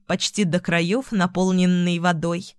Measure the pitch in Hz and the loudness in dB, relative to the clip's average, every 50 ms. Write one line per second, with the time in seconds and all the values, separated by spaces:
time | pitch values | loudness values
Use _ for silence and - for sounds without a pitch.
0 | _ - 190 190 - - - 202 208 170 156 180 - - 170 170 170 170 202 262 | _ -6 -4 -4 -4 -4 -2 -2 0 0 0 -2 0 0 0 0 0 0 0 -2
1 | 262 - 226 190 175 180 180 180 185 185 185 185 180 180 180 175 175 175 175 170 | -2 -2 0 0 0 0 0 0 0 2 2 4 4 4 2 2 2 0 0 0
2 | 170 180 175 156 160 170 170 175 - - - | 0 0 0 0 -2 -2 -4 -4 -8 -12 -20